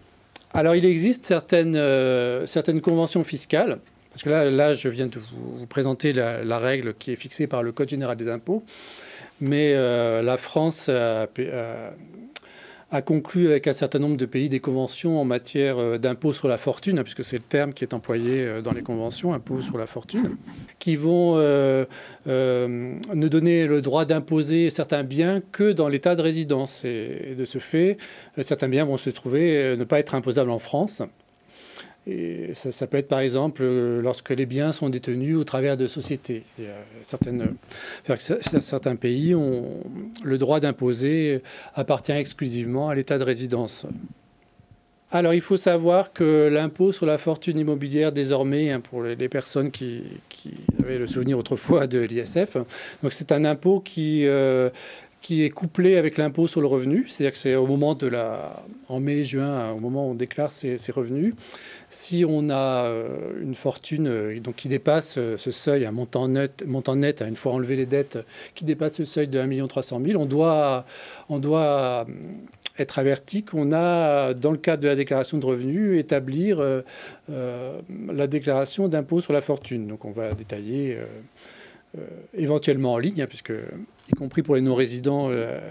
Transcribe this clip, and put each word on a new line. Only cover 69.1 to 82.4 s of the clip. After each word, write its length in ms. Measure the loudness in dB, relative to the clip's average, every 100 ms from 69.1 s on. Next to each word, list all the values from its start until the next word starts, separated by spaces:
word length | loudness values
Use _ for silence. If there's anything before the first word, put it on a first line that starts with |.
| -2 0
de 100 | 0
un 60 | 0
million 220 | -2 -2
trois 160 | -4
cent 160 | -6 -4
mille, 160 | 0 0
on 100 | 2
doit, 600 | 4 4 4 2 0 -4 -16 -18 -16 -6
on 100 | -4
doit, 680 | 2 2 4 2 2 -2 -4
euh, 60 | -10 -12 -14 -18 -14 -10 -6
être 180 | -4 0
averti 460 | 2 2 -2 -4
qu'on 300 | -2 0 2
a, 600 | 2 4 4 4 4 2
dans 180 | 0 0
le 60 | 2
cadre 240 | 0 2
de 60 | 2
la 80 | 2
déclaration 420 | 2 0 0 0
de 80 | 0
revenus, 540 | 0 0 0 2 2
établir, 600 | 2 0 0 0 0 2
euh, 220 | 2 0 -4 -16 -18 -18 -12
euh, 500 | -8 -6 -8 -10 -12 -12 -12 -6
la 140 | -2 -2
déclaration 600 | -2 0 0 0 0 0
d'impôt 320 | 0 0 0
sur 140 | 2
la 80 | 0
fortune. 460 | 2 -2 -2 -6 -6
Donc 180 | -8 -10
on 60 |
va 220 | -6 -4
détailler, 600 | -6 -6 -8 -4 -4 -4 -6
euh, 100 | -10 -14 -20 -20 -20 -20 -20 -20 _ -16
euh, 40 | -14 -16 -10
éventuellement 600 | -2